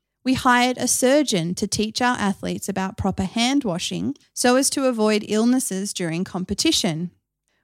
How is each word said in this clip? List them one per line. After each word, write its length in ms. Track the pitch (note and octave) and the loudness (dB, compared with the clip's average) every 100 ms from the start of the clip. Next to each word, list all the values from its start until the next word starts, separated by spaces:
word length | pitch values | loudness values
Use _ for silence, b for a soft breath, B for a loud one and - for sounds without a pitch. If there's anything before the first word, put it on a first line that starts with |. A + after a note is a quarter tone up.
| _ _ | _ _
We 100 | B3+ | -2
hired 440 | C4 C4 B3 B3 B3 | 0 4 4 2 0
a 80 | B3 | -2
surgeon 680 | - B3+ D4 C4+ F#3 E3 F3+ | 2 4 4 2 0 -2 -4
to 100 | G3+ | -4
teach 340 | - G#3+ - | -2 -2 0
our 160 | B3 B3 | 0 2
athletes 520 | G3+ F#3+ F3+ F3+ - | -2 -2 -6 -6 -6
about 280 | F#3+ F#3+ - | -4 -4 -2
proper 280 | G3 F#3 | -2 -2
hand 400 | F#3+ A3+ B3 C#4+ | -2 0 2 2
washing 520 | A3+ E3+ - F3 G2+ - b | 0 -4 -6 -4 -6 -6 b
so 240 | - B3 B3+ | 0 4 4
as 140 | C#4 | 2
to 160 | D4 C4 | 0 0
avoid 380 | A3+ G#3+ G#3 - | 2 2 2 0
illnesses 680 | G#3+ A#3 B3+ - F#3+ G#3 | 2 4 2 0 -4 -6
during 300 | - E3+ E3 | -4 -4 -4
competition. 880 | F#3+ F3+ F#3 G3 E4 D#4 F#3+ D#3 F3 - _ _ _ _ | -4 -6 -4 0 0 2 0 -2 -6 -10 _ _ _ _